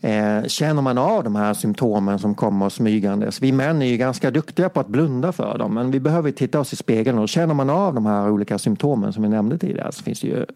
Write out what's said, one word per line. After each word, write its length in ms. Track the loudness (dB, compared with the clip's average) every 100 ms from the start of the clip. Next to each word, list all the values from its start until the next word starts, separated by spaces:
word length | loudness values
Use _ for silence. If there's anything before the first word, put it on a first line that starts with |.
eh, 440 | 0 0 2 0 -2
känner 360 | -2 0 2
man 160 | 2 2
av 260 | 2 2
de 120 | 0 0
här 180 | 0
symptomen 640 | 0 -2 0 0 2 0 0
som 160 | 0
kommer 340 | 0 0 2 -2
smygandes. 720 | 0 0 2 0 0 -2 0
Vi 100 | 0
män 300 | 2 2 0
är 40 | 2
ju 100 | 2
ganska 340 | 0 0 0
duktiga 380 | 0 -2 0 0
på 120 | 0
att 80 | -2
blunda 440 | 0 2 0 -2
för 260 | -2 -4 -2
dem, 160 | -2
men 160 | -2 0
vi 100 | 0
behöver 300 | 2 2 0
titta 300 | -2 0 0
oss 120 | -2
i 40 | -6
spegeln. 420 | -2 0 2 2
Och 100 | 2
känner 260 | 2 2
man 160 | 2 2
av 240 | 2 0
de 120 | 0 0
här 240 | 2 2
olika 280 | 0 0 -2
symptomen 540 | 0 0 0 0 0
som 100 | 0
vi 60 | 0
nämnde 300 | 2 0 0
tidigare 340 | -2 -4 -6
så 100 | -8
finns 180 | -8 -6
det 80 | -4
ju 180 | -4 -4